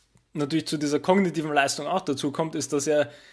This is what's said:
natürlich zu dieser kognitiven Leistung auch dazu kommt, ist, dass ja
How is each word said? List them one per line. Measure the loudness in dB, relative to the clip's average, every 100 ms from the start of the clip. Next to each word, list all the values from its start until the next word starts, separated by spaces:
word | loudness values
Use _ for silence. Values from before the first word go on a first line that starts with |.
| _ _ _
natürlich | -6 -2 -2 -2
zu | -2
dieser | 0 0
kognitiven | 4 4 4 0 0
Leistung | 2 2 0 -4
auch | -2
dazu | -2 -2 -2
kommt, | -2 -2
ist, | -4 -2
dass | 0 2
ja | 2 0 -4 -20